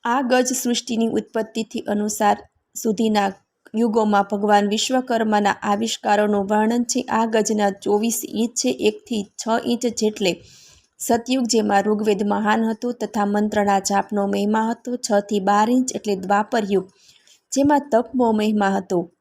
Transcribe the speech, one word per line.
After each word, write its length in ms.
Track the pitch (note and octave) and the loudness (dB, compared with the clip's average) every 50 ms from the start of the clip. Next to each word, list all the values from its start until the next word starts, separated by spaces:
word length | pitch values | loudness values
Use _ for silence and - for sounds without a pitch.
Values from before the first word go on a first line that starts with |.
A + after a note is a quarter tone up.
| _ | _
આ 180 | A#3 A#3 C#4 | 0 -2 0
ગજ 320 | C#4 A#3 B3+ B3+ B3+ B3+ C4 | 0 2 2 2 2 0 -2
સૃષ્ટિની 540 | - - B3 A#3+ A#3 - - A#3 A3 A3+ | -4 -2 -2 -2 -2 -4 -4 -2 -2 0
ઉત્પત્તિથી 720 | A3+ - A3 G#3+ - _ A#3 A3 A3 - A3+ A3 _ - A3+ | 0 0 -2 -4 -4 _ -6 -6 -4 -6 -6 -6 _ -8 -10
અનુસાર 580 | - - G#3 G#3 G#3 G#3+ G#3 - A3 G#3 G#3 - - _ _ _ _ _ _ - - | -6 -4 -2 -2 -2 -4 -2 0 2 2 2 0 -4 _ _ _ _ _ _ -6 -4
સુધીના 500 | A3+ G#3 F#3 A3+ A3 G#3+ G#3 G3 G3 F#3+ _ _ _ _ _ _ - - | -4 0 0 0 2 2 2 0 0 -4 _ _ _ _ _ _ -8 -2
યુગોમાં 500 | A3 A#3 A#3 G#3 A#3 G#3+ G#3+ G#3 G3+ G3+ G3 | 0 0 2 2 2 2 4 4 2 2 0
ભગવાન 360 | G#3+ G3+ G3+ G#3 G#3 G#3 G3+ | -2 -2 2 2 4 4 4
વિશ્વકર્માના 840 | G3+ G#3 A3 - - B3+ B3+ B3+ B3+ A#3+ A3+ A3+ A3 G#3+ G#3 G#3 G3+ | 2 0 -2 -2 0 0 -2 0 0 -2 0 0 2 2 2 2 0
આવિષ્કારોનું 960 | - - - G#3 G3+ G#3 A3+ A3 - - - G#3+ G#3 G#3 G#3 G#3 G#3 G3+ G3 | 0 -2 -2 -2 -2 -2 -2 -6 -6 -6 0 0 2 2 2 2 0 0 0
વર્ણન 360 | G3 G#3+ G#3+ G#3+ A3 A#3 A#3+ A#3+ | 0 0 2 2 2 0 0 -2
છે. 180 | - - B3+ | -2 -2 -4
આ 240 | B3 - A3+ A3 A3+ | -2 -2 0 0 0
ગજના 440 | A3+ A3 A3 G#3+ G#3+ A3 G#3 G#3 G3+ | 0 0 0 0 0 0 0 0 0
ચોવીસ 520 | G3 G3 - G3 G#3 G#3 A3 A#3 A3+ - - - | -2 -2 -2 0 0 2 0 -2 -2 -4 -8 -8
ઇંચ 220 | - G#3 A#3 A#3 | -4 -4 -4 -2
છે, 180 | - - - B3+ | -4 -4 -2 -2
એકથી 540 | B3 B3+ - G#3+ G#3+ G#3 _ - A#3+ G#3+ G3 | -2 2 0 0 0 -2 _ -6 -6 -6 -6
છ 240 | - _ - - G#3+ A3+ A#3 - | -8 _ -10 -4 -2 -2 -2 0
ઇંચ 200 | - A#3+ A#3 - | -2 -2 -2 -2
જેટલે. 560 | A#3+ A3 - G#3+ G#3+ G#3+ - G3+ F3+ E3+ - - - - - - - - _ _ _ _ _ | -4 -2 0 -2 -2 -2 2 0 0 0 0 -10 -20 -20 -20 -20 -20 -20 _ _ _ _ _
સતયુગ, 460 | - - A#3 A#3 A#3 - B3+ C4+ A#3+ | -2 0 0 0 0 -2 -2 -2 0
જેમાં 380 | A3 - A3+ G#3+ G#3 G3+ G3 G3 | 0 0 0 2 2 2 2 2
ઋગ્વેદ 400 | G#3+ G#3+ G#3 G#3+ G#3+ G#3 F#3+ G#3+ | 2 0 0 2 0 0 0 0
મહાન 400 | G#3 G#3 G3+ A3 G#3+ G#3+ A3+ A3+ | 0 0 0 0 0 0 0 0
હતો 280 | A3 A3+ A3 - A#3+ | -2 -2 -4 -6 -6
તથા 340 | A#3+ - G#3+ G#3 - G#3+ G3+ | -6 -6 -8 -6 -2 -2 -2
મંત્રના 540 | G3+ G3+ G#3 G#3 G#3+ G#3+ G#3+ G3+ G3+ G3 G3 | 0 0 0 0 0 0 0 2 2 2 0
જાપનો 480 | G3 - G3+ G3 G3 - G#3 G3+ G3+ | 0 0 0 0 0 0 -2 -2 -2
મહિમા 420 | G3+ G3+ G3+ G3+ G#3 G#3+ A3 A3 A3+ | 0 0 -2 0 0 0 0 0 -2
હતો, 240 | A#3 A#3 _ B3 B3 | -4 -6 _ -8 -8
છ 240 | B3 - - G#3+ G3+ | -8 -2 0 0 0
થી 200 | G3+ D4+ G#3+ G3+ | 0 0 -4 -2
બાર 300 | F#3+ G3 G3+ G#3 G#3+ A3+ | 2 2 4 4 4 4
ઇંચ 260 | B3 C4 B3+ B3+ - | 2 2 0 0 -4
એટલે 200 | G#3 - G#3 G3+ | -6 -4 -4 -4
દ્વાપર 480 | F#3 F#3 F#3 G3+ G3+ G#3+ - - A3 G#3+ F#3+ | -4 0 0 0 0 2 0 -2 -2 0 0
યુગ, 200 | G3+ F#3 F#3 - _ _ _ _ _ _ _ _ _ _ _ _ | 0 0 0 -2 _ _ _ _ _ _ _ _ _ _ _ _
જેમાં 380 | - C4 C#4 C#4+ D4+ C#4+ C#4+ C#4+ | -2 2 4 4 4 2 2 2
તપનો 400 | - A3+ B3 - - B3+ B3 A3+ | 0 0 0 0 -2 0 2 2
મહિમા 380 | A3 G#3+ G#3+ G#3+ G#3+ G#3 G3+ G3 | 2 2 0 0 2 2 2 2
હતો. 420 | G3 G3 F#3 _ F#3+ F3 E3+ F3 _ _ | 0 0 -2 _ -2 -2 -2 -4 _ _